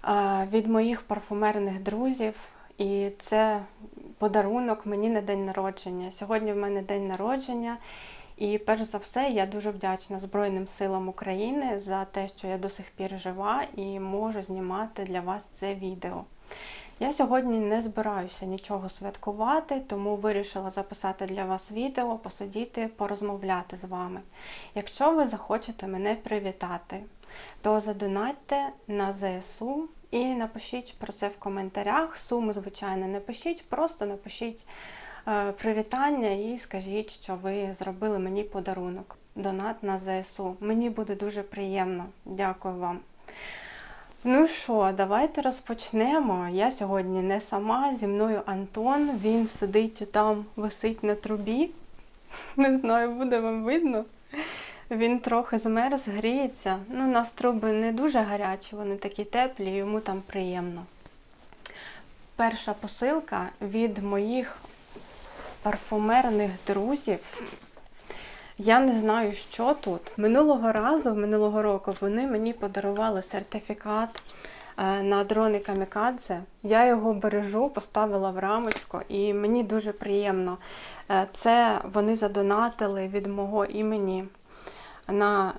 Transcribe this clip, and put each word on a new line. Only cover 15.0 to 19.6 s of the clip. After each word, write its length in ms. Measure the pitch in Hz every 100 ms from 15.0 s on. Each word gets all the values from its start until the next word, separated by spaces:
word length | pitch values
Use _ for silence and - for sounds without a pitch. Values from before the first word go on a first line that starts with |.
для 180 | 190 180
вас 220 | 175 202
це 320 | - - 196 196
відео. 480 | 190 185 180 180 - - - - - - - -
Я 140 | 262
сьогодні 460 | 285 277 254 247 226
не 220 | 208 220
збираюся 640 | 226 214 214 202 180 - 190
нічого 440 | 190 - 202 185
святкувати, 880 | - 196 202 - 208 226 302